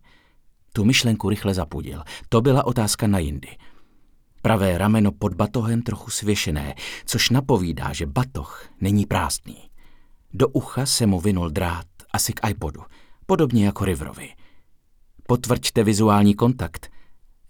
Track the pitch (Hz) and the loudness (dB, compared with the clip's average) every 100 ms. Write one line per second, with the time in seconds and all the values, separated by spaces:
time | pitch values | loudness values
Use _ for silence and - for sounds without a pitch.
0 | _ _ _ _ _ _ _ 110 104 131 | _ _ _ _ _ _ _ 0 2 4
1 | 120 107 95 101 98 95 82 67 - 69 | 2 0 0 -2 -2 -2 -4 -6 -10 -12
2 | - - - 113 131 131 - 127 104 - | -14 -14 0 2 4 4 2 0 0 0
3 | 107 98 76 67 - - - - - _ | 0 2 0 -6 -12 -18 -20 -20 -20 _
4 | _ _ _ - 110 107 98 87 104 110 | _ _ _ -4 0 2 2 2 2 4
5 | 104 - 104 87 104 127 110 117 120 104 | 2 0 -4 -2 -2 -2 -2 -2 -4 -8
6 | - - 104 101 - 76 71 - - - | -8 -6 -2 0 0 -4 -6 -10 -12 -12
7 | - - - 120 135 117 87 - - 71 | -4 0 2 2 2 0 0 -4 -6 -6
8 | 80 76 123 95 76 - - - 95 101 | -4 -2 -2 -4 -12 -14 -18 -4 0 2
9 | 95 92 87 - - - - - - - | 2 0 -2 -6 -10 -18 -20 -20 -20 -20
10 | - - _ - 131 - - - 135 - | -20 -20 _ 0 0 0 -4 -4 -2 2
11 | 110 95 98 92 87 78 90 80 - - | 2 2 2 0 -2 -2 -2 -4 -10 -20
12 | - - - - 104 104 78 - - - | -8 -4 -4 -2 -4 -4 -8 -10 -18 -20
13 | - - - 185 143 120 101 - 98 82 | -20 -12 -2 2 4 4 2 0 -2 -2
14 | 76 - - - - - _ _ _ _ | -6 -12 -18 -20 -20 -20 _ _ _ _
15 | _ - - 123 117 123 - 123 107 104 | _ -12 -2 0 2 -2 0 2 2 4
16 | 110 104 104 101 117 131 85 - - - | 4 6 6 6 2 0 -4 -10 -16 -20
17 | - - - _ - | -20 -20 -20 _ -4